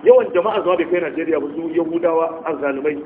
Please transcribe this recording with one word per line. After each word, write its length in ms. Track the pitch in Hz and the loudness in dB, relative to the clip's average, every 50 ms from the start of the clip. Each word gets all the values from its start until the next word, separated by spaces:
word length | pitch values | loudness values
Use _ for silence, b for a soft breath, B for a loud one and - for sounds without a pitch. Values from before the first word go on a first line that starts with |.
| - | 8
Yawan 300 | - - 254 226 - - | 8 8 8 6 2 0
jama'a 260 | 180 170 214 220 208 | 0 0 0 0 -2
zama 140 | 165 170 185 170 | 0 0 0 0
bai 80 | 165 - | 0 0
kai 100 | 175 180 | 0 -2
Najeriya 400 | 170 151 - 156 165 160 160 147 | -2 -2 -6 -6 -4 -2 -2 -2
ba, 80 | 139 147 147 | -2 -4 -8
su 140 | 160 165 160 | -6 -8 -4
Yahudawa 720 | 160 170 170 160 165 170 170 175 165 160 165 - - - - | -2 -2 -2 0 -2 0 0 0 2 2 0 -2 -4 -8 -8
azzalumai 520 | 170 156 139 143 143 135 135 135 151 147 143 151 | -8 -6 -4 -4 -4 -4 -2 -4 -4 -4 -4 -10